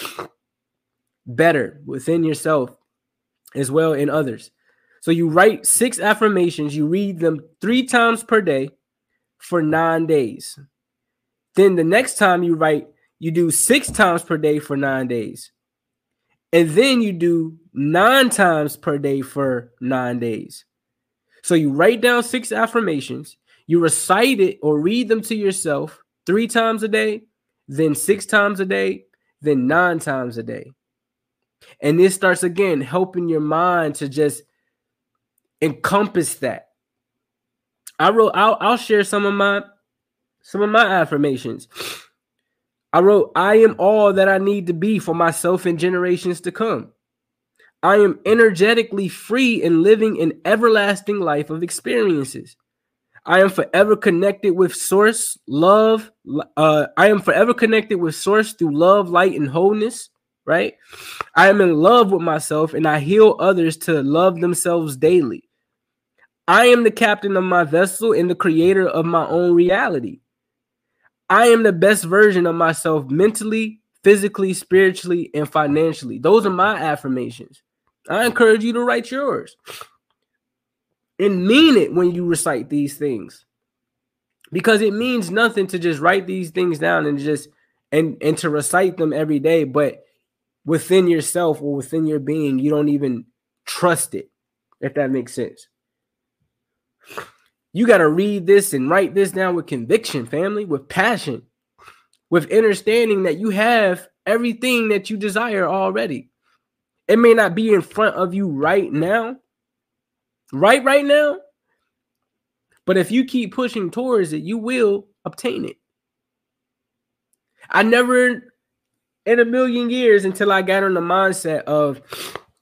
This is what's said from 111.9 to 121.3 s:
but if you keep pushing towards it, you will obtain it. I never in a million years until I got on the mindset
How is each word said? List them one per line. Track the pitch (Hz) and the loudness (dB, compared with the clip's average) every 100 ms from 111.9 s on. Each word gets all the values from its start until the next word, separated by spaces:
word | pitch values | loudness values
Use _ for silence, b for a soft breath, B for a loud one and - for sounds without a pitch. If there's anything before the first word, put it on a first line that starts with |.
| _ _ _ _ _ _ _ _ _ | _ _ _ _ _ _ _ _ _
but | - 185 | -2 0
if | 170 | 2
you | 233 | 0
keep | 262 254 208 | 0 -2 -4
pushing | - 247 226 180 | -4 -6 -4 -6
towards | 220 254 233 170 | -6 -2 0 -2
it, | 156 | -6
you | 156 226 | -8 -8
will | 220 254 220 202 - _ | -4 -2 0 -2 -8 _
obtain | 175 - 247 - | -14 -8 -8 -8
it. | - - _ _ _ _ _ _ _ _ _ _ _ _ _ _ _ _ _ _ b | -10 -14 _ _ _ _ _ _ _ _ _ _ _ _ _ _ _ _ _ _ b
I | 175 | 0
never | 214 240 247 254 247 233 - _ _ _ _ _ _ _ - | 4 4 4 2 2 -2 -10 _ _ _ _ _ _ _ 0
in | 240 | 2
a | |
million | 233 247 254 240 240 | 2 2 0 0 -2
years | 247 240 202 | 0 4 4
until | 190 190 202 | 2 -2 0
I | 190 | 0
got | 185 190 | 0 0
on | 196 | 0
the | 180 | -2
mindset | 170 185 190 | 0 0 0